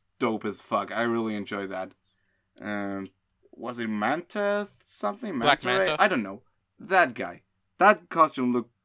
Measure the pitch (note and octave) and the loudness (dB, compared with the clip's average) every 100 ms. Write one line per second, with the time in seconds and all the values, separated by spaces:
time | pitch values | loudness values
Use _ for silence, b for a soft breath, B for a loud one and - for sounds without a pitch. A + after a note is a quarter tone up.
0 | _ - A#2+ G#2+ G#2+ G2 - G#2 G2 G#2 | _ -2 -2 0 -4 -8 -2 -2 -2 -2
1 | A#2 A#2 A2 G#2 F#2+ G2+ G2 F#2+ F#2+ _ | 0 0 -2 -4 -6 -6 -6 -6 -8 _
2 | _ _ _ _ _ - G#2+ G#2 G2+ G2 | _ _ _ _ _ -14 -8 -6 -4 -6
3 | F#2+ _ _ _ _ - A#2 A#2+ A2+ G#2+ | -10 _ _ _ _ -14 -10 -6 -4 0
4 | A2 D#3 - G#3 G3+ G#3 G3+ _ - - | 0 -2 -4 -4 -2 -2 -4 _ -20 -8
5 | G3+ G3+ A3 C#3+ C3 C#3 - B3 F#3+ D#3 | -6 -6 -8 -2 2 2 0 0 0 2
6 | G3 D3+ G2 G2+ _ _ _ _ D#3 F#3 | 2 2 -4 -10 _ _ _ _ 0 2
7 | D3 A2 F2+ E2+ _ _ _ - F#3+ G#3 | 2 0 -8 -10 _ _ _ 4 6 6
8 | - E3 D#3 - B2 A#2+ A#2 _ | 2 4 4 4 0 0 -2 _